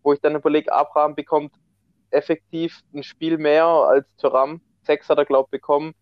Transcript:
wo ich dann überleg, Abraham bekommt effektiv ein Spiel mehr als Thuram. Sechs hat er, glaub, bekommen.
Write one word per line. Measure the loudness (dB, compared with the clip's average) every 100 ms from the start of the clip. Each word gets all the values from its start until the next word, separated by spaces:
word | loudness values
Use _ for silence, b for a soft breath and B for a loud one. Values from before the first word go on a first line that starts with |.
wo | 0
ich | 0
dann | 0
überleg, | 0 0 0 0
Abraham | -2 0 0 -2
bekommt | -4 -4 -4 -4 _ _ _ _ _ _
effektiv | -4 -2 -6 _ -8 -8 -10 _
ein | -16
Spiel | -16 -10 -4 -2
mehr | 2 4
als | 4 4 4 2 0 _
Thuram. | -2 0 0 -4 _ _
Sechs | -4 -4 0
hat | -2
er, |
glaub, | 2 0 0
bekommen. | -8 -2 -2 -2 -14